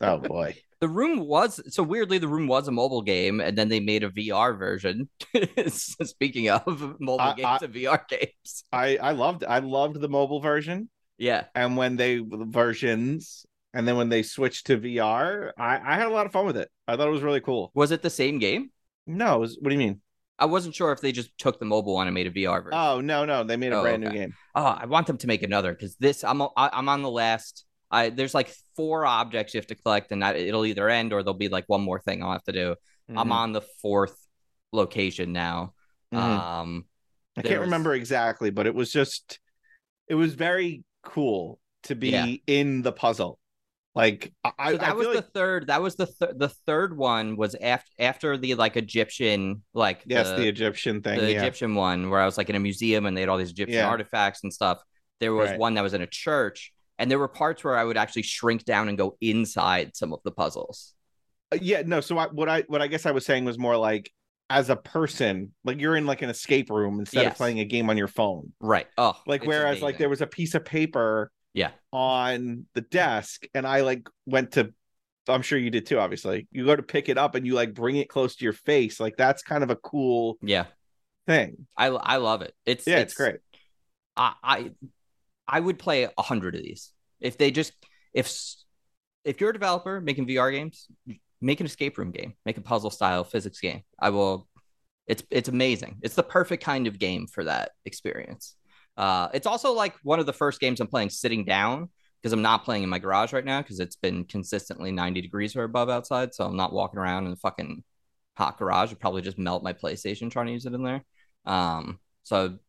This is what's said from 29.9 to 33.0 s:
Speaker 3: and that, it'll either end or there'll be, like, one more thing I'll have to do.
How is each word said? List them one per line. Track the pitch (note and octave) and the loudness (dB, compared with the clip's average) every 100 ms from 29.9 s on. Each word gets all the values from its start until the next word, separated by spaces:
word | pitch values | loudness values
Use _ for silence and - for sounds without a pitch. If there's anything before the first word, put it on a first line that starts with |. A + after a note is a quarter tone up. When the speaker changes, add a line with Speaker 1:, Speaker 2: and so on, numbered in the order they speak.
| G#2 - | 0 0
Speaker 3:
and | G2+ | 0
that, | G2 E2+ | 2 2
it'll | F2+ A2 A2 | 0 0 0
either | G2 G#2 | 2 2
end | A#2 A2+ | 2 0
or | G2+ | -2
there'll | F#2+ F#2+ | -2 -2
be, | G2+ | -2
like, | F#2 - | -2 0
one | G2+ | 0
more | G2 F#2 | 0 -4
thing | - F#2 | -4 -4
I'll | F2+ | -4
have | F2+ - | -4 -4
to | |
do. | F#2 F2+ E2+ _ _ | -4 -2 -4 _ _